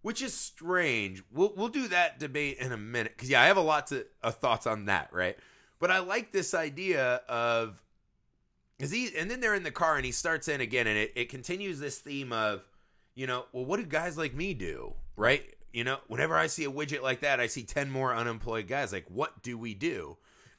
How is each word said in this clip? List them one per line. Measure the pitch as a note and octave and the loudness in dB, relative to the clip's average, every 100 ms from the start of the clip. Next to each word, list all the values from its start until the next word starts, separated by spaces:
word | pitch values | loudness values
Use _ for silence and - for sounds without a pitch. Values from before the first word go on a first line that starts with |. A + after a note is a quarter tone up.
Which | G3+ A#3 | -8 -4
is | C4 - | -4 -4
strange. | - - E3 F3+ E3 A#2 G2+ F#2 F#2+ | -6 -8 -2 2 2 2 -2 -6 -8
We'll, | B2 G3+ F#3 | 2 2 2
we'll | A3+ | -4
do | C#4 B3 | -2 0
that | F3+ E3+ - | 2 2 0
debate | D3 C#3 D3 C3+ | -6 -2 -2 -2
in | B2+ | -6
a | A#2 | -6
minute. | G#2 A#2+ A2 - | -4 -2 -2 -4
'Cause, | B2+ | 4
yeah, | C3+ | 8
I | C#3 | 10
have | G3 | 8
a | |
lot | D#3+ D3+ D3 | 6 2 2
to, | C3+ A2 _ | -6 -6 _
of | A#2 A#2 | -4 0
thoughts | C3 A2+ - | 2 2 0
on | G#2+ G2+ | -2 2
that, | F#2+ C#2+ | 0 0
right? | F2 F2+ - - - _ - | -2 -2 -2 -12 -20 _ -2
But | F3 | 2
I | F#3 | 2
like | F3+ G#3+ A3 | 2 -2 0
this | G3 F3 | -2 0
idea | F3 D#3+ C#3+ F#3+ D#3+ B2+ B2 - | 0 -2 -2 0 2 4 2 0
of, | A#2+ A#2 A#2 A2+ F2+ _ _ _ _ _ _ _ _ _ - | 0 2 2 0 -6 _ _ _ _ _ _ _ _ _ -8
'cause | C#3+ | -4
he, | G#3+ B3 D#3 | -2 -2 -2
and | F3 | -4
then | B3 | 0
they're | A#3 G3+ | 0 0
in | |
the | E3+ | -2
car | - E3+ D3 | 0 2 2
and | B2+ | 0
he | |
starts | A#2+ E3+ D#3+ - | -2 0 -2 0
in | C#3+ | -2
again, | A#2+ B2 A2+ | 0 2 2
and | G#2+ | 2
it, | G#2+ - | 2 -2
it | A#2 | -4
continues | C3 B2 F#3 G3+ D#3 | -6 -6 -6 -4 -6
this | C#3+ C3 | -6 -6
theme | - C#3 C3 | -6 -6 -4
of, | A2+ G#2+ G2+ - _ _ _ _ - | 0 0 0 -6 _ _ _ _ -8
you | C3 | -4
know, | B2+ B2+ | -4 -4
well, | B2+ B2+ | -6 -2
what | G3+ | -2
do | F#3 | -2
guys | D#3 E3+ D#3 | -2 -2 -2
like | D#3 B2+ | -4 -2
me | F#3 | -4
do, | C#3 F2+ C2 A1+ - - - | -4 -4 -6 -6 -8 -8 0
right? | A2 C#3+ - - - | 4 4 0 -18 -10
You | A#2 | -4
know, | A#2+ C3+ - | -2 -2 -4
whenever | A2+ D#3 D#3+ | -2 2 4
I | D#3+ | 2
see | - D3 | 0 -4
a | |
widget | C#3 D3 C#3+ | -2 -4 -2
like | C3 B2+ | -2 0
that, | D3 C3+ | 2 2
I | A#2+ | 2
see | - | -2
ten | A2+ - C#3 | -4 -2 -2
more | C3 C3 | 0 0
unemployed | A#2+ A#2+ A2+ A2 A2+ F#2 | 0 0 -2 -4 -4 -2
guys. | C3+ B2 | -2 -2
Like, | G2 - | -4 -8
what | F#2 D#3+ - | -4 -4 -6
do | B2+ A#2+ | -10 -8
we | A2+ | -8
do? | G2+ D#3 A#2+ D2+ - _ _ - | -4 -4 -4 -6 -12 _ _ -14